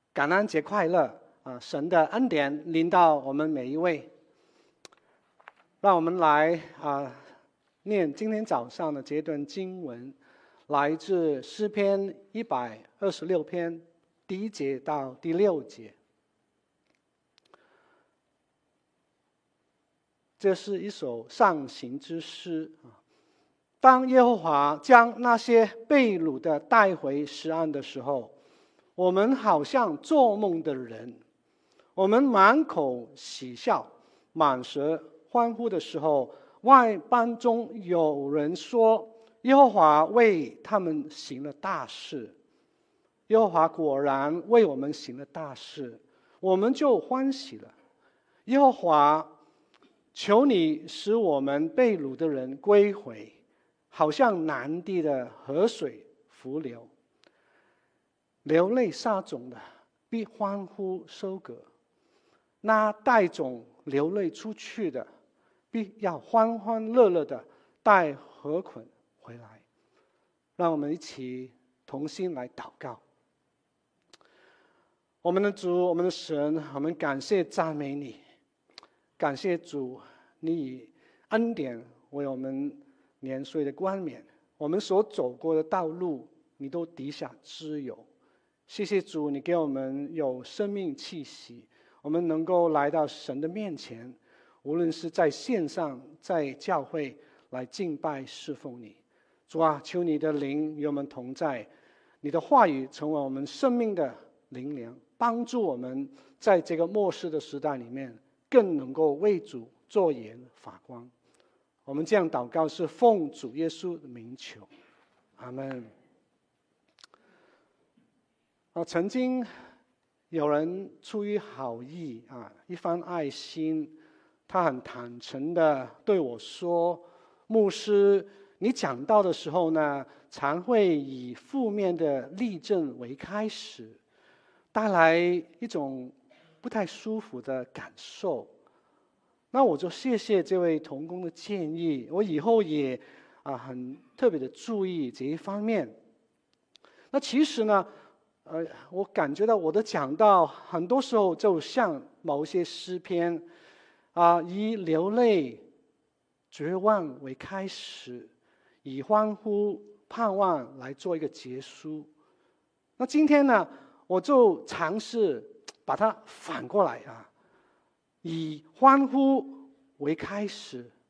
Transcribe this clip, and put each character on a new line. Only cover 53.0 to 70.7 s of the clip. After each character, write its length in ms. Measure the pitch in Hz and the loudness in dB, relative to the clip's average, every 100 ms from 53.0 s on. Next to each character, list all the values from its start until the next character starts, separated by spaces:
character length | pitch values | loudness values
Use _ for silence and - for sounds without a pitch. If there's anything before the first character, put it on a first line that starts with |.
| 131 110 110 _ _ _ _ _ _ | -12 -16 -18 _ _ _ _ _ _
好 220 | - 156 | -2 0
像 340 | 151 247 180 156 | 4 2 2 -2
南 360 | 135 135 170 | -4 -6 -8
地 180 | 196 180 | -4 -2
的 240 | 151 135 123 - | -2 -2 -6 -12
河 240 | - 151 226 | -6 0 0
水 380 | - 143 110 - _ _ | 0 -8 -10 -20 _ _
伏 320 | _ 127 151 | _ -10 -8
流。 280 | 117 117 113 _ _ _ _ _ _ _ _ _ _ _ _ _ _ _ | -8 -12 -20 _ _ _ _ _ _ _ _ _ _ _ _ _ _ _
流 260 | 139 160 185 | 2 2 4
泪 200 | 254 208 | 2 0
撒 280 | - 233 196 | -2 -2 -2
种 300 | - 131 127 | -4 -12 -14
的 100 | 120 - _ _ _ _ | -18 -20 _ _ _ _
必 140 | 226 208 | -8 -8
欢 380 | - 202 202 | -6 -6 -6
呼 400 | 185 - 190 185 160 | -10 -8 -8 -8 -12
收 320 | - 190 190 | -12 -10 -10
割， 180 | - 117 - _ _ _ _ _ _ _ _ _ | -14 -20 -20 _ _ _ _ _ _ _ _ _
那 300 | 208 220 214 | 2 4 2
带 360 | 214 262 233 175 | 0 4 4 4
种 380 | - 135 120 - _ 151 | 0 -8 -8 -16 _ -4
流 260 | 139 156 | -2 0
泪 180 | 202 170 | -2 -4
出 240 | - 220 | -6 -12
去 380 | 208 - - 185 | -12 -12 -8 -6
的， 160 | 123 - _ _ _ _ _ _ | -6 -12 _ _ _ _ _ _
必 240 | 226 202 - | -6 -6 -4
要 200 | 196 156 | -4 -4
欢 400 | - 233 226 233 | 0 2 2 0
欢 320 | 202 226 220 | -4 -4 2
乐 180 | 247 214 | 6 6
乐 160 | 175 143 | 6 -2
的 180 | 127 - _ _ _ | -6 -14 _ _ _
带 320 | 220 196 156 | 6 6 4
禾 480 | 139 - - 143 165 | -4 -14 -14 -6 -6
捆 240 | 180 117 113 _ _ _ | -8 -16 -20 _ _ _
回 180 | - 117 | -20 -20
来。 240 | 110 110 _ _ _ _ _ _ _ _ _ - | -20 -20 _ _ _ _ _ _ _ _ _ -2
让 160 | 170 | 0